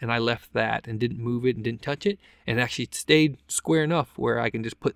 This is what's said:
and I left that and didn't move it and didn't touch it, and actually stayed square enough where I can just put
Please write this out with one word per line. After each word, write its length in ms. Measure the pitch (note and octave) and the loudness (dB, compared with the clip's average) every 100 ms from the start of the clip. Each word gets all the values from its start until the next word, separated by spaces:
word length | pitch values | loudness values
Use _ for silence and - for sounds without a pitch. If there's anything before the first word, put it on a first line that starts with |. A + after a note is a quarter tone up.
and 120 | A#2 | -2
I 60 | A#2 | 0
left 340 | A#2 A#2 - | 0 -2 -4
that 340 | A#2 A2+ A2+ - | -2 0 -2 -4
and 140 | A2 | -4
didn't 180 | A#2+ C3 | -2 -2
move 260 | A#2 A#2+ | -4 0
it 120 | B2+ A#2 | 0 0
and 80 | |
didn't 180 | G#2+ A#2 | -4 -6
touch 240 | - C#3+ G3+ | -6 -2 -2
it, 140 | G3+ _ _ - | -2 _ _ -4
and 140 | A#2 | 0
actually 300 | B2 - B2 | 0 -4 -8
stayed 460 | - - D#3 D#3 C#3 - | -6 4 6 6 0 -8
square 340 | - - D#3+ | -6 0 2
enough 300 | D3+ E3+ C3+ | 2 0 -2
where 240 | - A#2+ A#2 | -2 0 0
I 120 | A#2 | 0
can 120 | A2+ | -2
just 160 | A2+ - | -6 -4
put 160 | - | -6